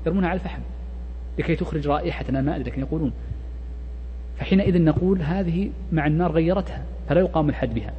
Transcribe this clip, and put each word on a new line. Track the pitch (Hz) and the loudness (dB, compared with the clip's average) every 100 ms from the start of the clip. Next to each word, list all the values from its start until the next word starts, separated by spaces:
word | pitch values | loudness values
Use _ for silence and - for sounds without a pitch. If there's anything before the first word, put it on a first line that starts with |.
| 165 | -2
يرمونها | 190 175 | 2 2
على | 180 | 0
الفحم | - - - - - - - - - - | -4 -8 -8 -8 -8 -8 -8 -8 -6 -4
لكي | 156 160 | 0 0
تخرج | 180 160 143 | 0 -2 0
رائحة، | 147 170 - 135 | 0 0 -4 -2
أنا | 135 | 0
ما | 135 165 | 2 0
أدري، | 120 | -4
لكن | 135 | -4
يقولون، | 135 147 143 - - - - - - - - - - - - - | -2 0 -2 -4 -8 -8 -8 -8 -8 -8 -8 -10 -8 -8 -8 -6
فحينئذ | - 190 202 175 | 2 4 6 6
نقول | 160 147 180 190 | 6 4 4 2
هذه | 151 190 175 170 202 - - | 2 0 0 0 -2 -4 -2
مع | 160 147 | 2 4
النار | 156 180 | 4 4
غيرتها، | 160 160 190 - - - - - | 4 4 2 0 -6 -8 -6 2
فلا | 156 | 4
يقام | 180 160 151 | 4 4 2
الحد | - 120 | 2 0
بها. | 113 101 | -2 -4